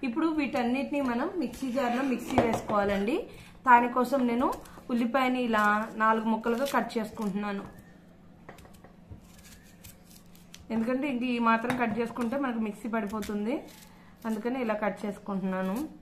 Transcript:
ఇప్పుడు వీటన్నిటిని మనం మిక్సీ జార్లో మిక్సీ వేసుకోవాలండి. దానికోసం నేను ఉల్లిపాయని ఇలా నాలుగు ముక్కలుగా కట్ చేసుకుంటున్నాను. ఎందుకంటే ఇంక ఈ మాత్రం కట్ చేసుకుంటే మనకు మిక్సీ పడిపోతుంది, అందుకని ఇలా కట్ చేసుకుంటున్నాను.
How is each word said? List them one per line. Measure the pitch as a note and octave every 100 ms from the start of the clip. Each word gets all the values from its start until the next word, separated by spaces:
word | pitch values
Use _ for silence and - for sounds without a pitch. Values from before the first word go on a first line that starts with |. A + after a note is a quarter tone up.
| C4+
ఇప్పుడు | A#3 D#4+ D#4
వీటన్నిటిని | C4+ C4+ A#3 B3+ C#4 D4 C4
మనం | A#3 D#4 G4
మిక్సీ | B3+ - C4+ A#3+
జార్లో | B3 A#3+ C#4
మిక్సీ | A#3+ - B3+ A#3+
వేసుకోవాలండి. | A3 - G#3+ G3+ G3 G3+ E4 - - - - -
దానికోసం | A#3+ B3 B3+ B3 C#4 B3
నేను | A#3 C#4 B4+ - - -
ఉల్లిపాయని | A#3 A#3 C4 B3+ B3+ B3
ఇలా | A3 G#3 G#3 A3 G#3+
నాలుగు | A3 A3 A3
ముక్కలుగా | A3 A3+ A#3 C#4 B3+
కట్ | A3
చేసుకుంటున్నాను. | A#3 G#3+ - G#3+ F#3+ G#3 G3 G3 - - - - - - - - - - - - - - - - - - - - - - - - - - - - - - A3+
ఎందుకంటే | A3+ B3+ D4
ఇంక | B3 B3
ఈ | A#3+ A#3
మాత్రం | A3+ A#3+ B3
కట్ | A#3 A3
చేసుకుంటే | A#3 - A#3 C#4
మనకు | C#4 A#3 A3
మిక్సీ | G3+ A#3+ A3+
పడిపోతుంది, | G#3 G#3+ G3+ G#3 G#3 D4 - - - - - - A3+
అందుకని | A3 A#3+ C4
ఇలా | A#3+ G#3+
కట్ | G#3 G3
చేసుకుంటున్నాను. | G#3 G3 - G3 F#3+ F#3 F#3 G#3 D#4 -